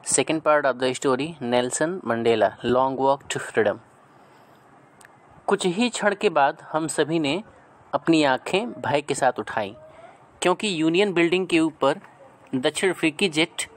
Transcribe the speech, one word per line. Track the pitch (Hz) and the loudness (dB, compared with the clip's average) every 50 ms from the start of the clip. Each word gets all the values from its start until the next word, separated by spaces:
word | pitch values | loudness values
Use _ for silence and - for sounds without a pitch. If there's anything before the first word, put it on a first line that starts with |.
| - | -4
second | - - 143 131 - 156 160 147 | -2 -2 0 0 0 -2 0 2
part | 156 151 147 143 | 2 2 4 4
of | 135 123 123 | 0 0 2
the | 131 127 123 | -2 -2 -2
story | - - 143 127 127 143 165 170 143 | 0 0 0 0 0 -2 -8 -8 -8
Nelson | 135 120 123 123 123 123 - - 156 160 185 190 | -4 0 0 0 0 0 -2 -2 -2 -2 -4 -6
Mandela, | - 113 117 113 117 117 113 110 117 120 - - - | -4 -4 -2 0 2 2 4 4 2 0 0 -2 -2
Long | 120 123 127 131 131 135 | 0 2 2 2 0 0
Walk | 127 131 135 139 139 - - | 0 0 0 0 0 -2 -10
to | - 131 | -8 -8
Freedom। | - - - 120 110 104 98 - - _ _ _ _ _ - - - - - - - _ - - _ - - - - _ _ - - - - _ _ - - - _ | -8 -4 -2 0 0 0 0 -4 -10 _ _ _ _ _ -20 -20 -20 -20 -20 -20 -20 _ -20 -20 _ -20 -20 -20 -20 _ _ -20 -20 -20 -20 _ _ -20 -20 -12 _
कुछ | - 196 196 - | -4 -2 0 0
ही | 185 170 196 247 240 | -2 0 0 -2 -2
क्षण | - - 202 208 196 196 | -2 0 0 0 0 2
के | - 202 | -2 0
बाद | 165 151 131 143 160 - - - | 2 4 2 2 0 -4 -14 -6
हम | - 156 160 | -4 -4 -4
सभी | 151 - - 151 143 165 170 | -4 -2 -2 -2 0 0 0
ने | 151 135 147 190 226 - - - - - - - - - - | 0 0 -2 -4 -6 -10 -20 -20 -20 -20 -20 -20 -14 -6 -6
अपनी | 185 - - 165 156 147 | -2 2 2 4 4 4
आंखें | 139 131 123 - - - 190 233 240 - - | 2 2 0 -2 -2 -2 -2 -2 -4 -10 -8
भय | - - 143 147 | -4 -2 -2 -2
के | 143 - 139 | -2 -2 -4
साथ | - 143 127 - - | 0 0 0 0 -2
उठाई, | 107 - - 117 107 98 110 - - - - - - - - _ - _ _ - | -8 -6 -4 -6 -6 -6 -10 -16 -20 -20 -20 -20 -20 -20 -20 _ -20 _ _ -2
क्योंकि | - 175 185 175 - 214 185 156 | 0 0 0 0 -2 -4 -2 0
Union | 156 165 170 180 208 208 175 | 0 2 2 2 2 2 2
Building | 170 170 170 170 185 190 | 2 2 2 2 0 0
के | 170 170 160 | 2 2 2
ऊपर | 160 160 147 - 131 135 156 196 - - - - - - - - - - - | 2 2 0 0 0 0 0 0 -8 -20 -20 -20 -20 -20 -20 -20 -12 -6 -6
दक्षिण | 127 127 156 147 - - 190 | -2 -2 -2 -2 0 -2 -2
अफ्रीकी | 165 - - 160 147 147 202 190 | 0 0 -2 -2 0 0 -2 0
जेट | 147 151 165 170 - - - - - | 2 0 -2 -2 -2 -12 -12 -12 -12